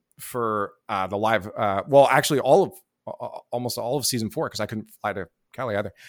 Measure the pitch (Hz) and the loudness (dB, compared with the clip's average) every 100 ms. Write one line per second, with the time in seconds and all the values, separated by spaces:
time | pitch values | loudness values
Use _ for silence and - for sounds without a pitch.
0 | _ - - 123 117 107 101 - - 101 | _ -20 -10 -4 -2 -2 -4 -8 -6 -4
1 | 92 101 107 110 101 - 107 98 113 139 | -2 0 2 0 0 -2 0 0 4 6
2 | 131 135 - 139 127 175 165 - _ _ | 8 4 2 0 4 4 4 -4 _ _
3 | - - 120 - - 120 123 120 113 143 | -16 -12 -12 -14 -8 -6 -6 -6 -4 -2
4 | 123 123 110 - 139 - 104 110 - - | -2 -2 -4 -4 -6 -4 -6 -6 -10 -8
5 | 107 98 87 _ _ - 127 101 104 - | -6 -6 -10 _ _ -10 -4 -2 -4 -10